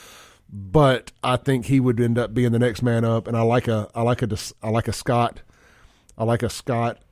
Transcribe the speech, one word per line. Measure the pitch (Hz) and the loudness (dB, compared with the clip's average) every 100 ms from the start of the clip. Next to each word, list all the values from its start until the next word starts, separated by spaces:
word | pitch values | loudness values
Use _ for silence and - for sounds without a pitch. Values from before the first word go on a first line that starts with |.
| - - - _ _ | -20 -20 -20 _ _
but | 101 98 92 139 123 - - | -16 0 4 4 4 -2 -8
I | 123 127 | -2 -2
think | - 131 104 | 0 -2 2
he | 135 | 2
would | 127 113 | 2 2
end | 120 117 | 2 0
up | 120 110 | 0 0
being | 123 | 2
the | 117 | 2
next | 120 110 | 2 0
man | 120 117 | 0 0
up. | 113 113 107 | 0 0 -2
And | 117 | 0
I | |
like | 113 123 120 | 2 2 0
a, | 110 104 - | -2 -4 -2
I | |
like | 117 123 | -2 0
a | 117 | -2
Des-, | 104 - - | -4 -8 -10
I | 113 | -4
like | 113 113 | -2 -2
a | |
Scott, | 104 - 120 117 - - _ _ _ - _ _ - | -6 -2 0 0 -4 -18 _ _ _ -20 _ _ -6
I | |
like | 110 117 | 0 0
a | 117 | -2
Scott, | - - 117 117 110 _ | -6 -4 -2 -2 -4 _